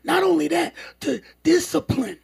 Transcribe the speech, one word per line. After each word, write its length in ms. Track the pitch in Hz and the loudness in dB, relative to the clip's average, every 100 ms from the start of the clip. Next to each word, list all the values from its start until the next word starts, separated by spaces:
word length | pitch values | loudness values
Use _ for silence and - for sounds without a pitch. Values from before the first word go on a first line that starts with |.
Not 180 | - 349 | 0 0
only 260 | 381 330 302 | 2 2 0
that, 260 | 339 - - - - | 0 -2 -8 -20 -8
to 200 | 302 233 - _ | -4 -4 -8 _
discipline. 760 | 311 349 - 320 - - 220 175 | 2 2 2 -4 -2 -2 -2 -8